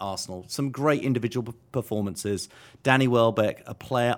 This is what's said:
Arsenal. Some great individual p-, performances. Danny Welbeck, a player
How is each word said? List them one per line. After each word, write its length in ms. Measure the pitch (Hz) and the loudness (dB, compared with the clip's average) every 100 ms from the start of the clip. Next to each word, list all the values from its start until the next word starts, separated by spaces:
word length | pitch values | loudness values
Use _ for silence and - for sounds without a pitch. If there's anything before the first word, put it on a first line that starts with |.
Arsenal. 440 | 101 92 - 92 - | -8 -8 -8 -12 -10
Some 220 | - 139 | -6 -4
great 320 | 131 151 147 | 0 0 2
individual 480 | 135 120 113 123 117 | 2 0 0 -4 -6
p-, 60 | - _ | -12 _
performances. 800 | 131 - 107 101 82 101 98 - - - - | -6 -4 -4 -4 -4 -4 -4 -6 -16 -20 -4
Danny 240 | 135 131 131 | 4 4 6
Welbeck, 560 | 120 113 110 107 - | 4 4 4 0 -2
a 100 | - | -14
player 420 | - - 127 120 | -16 -4 0 0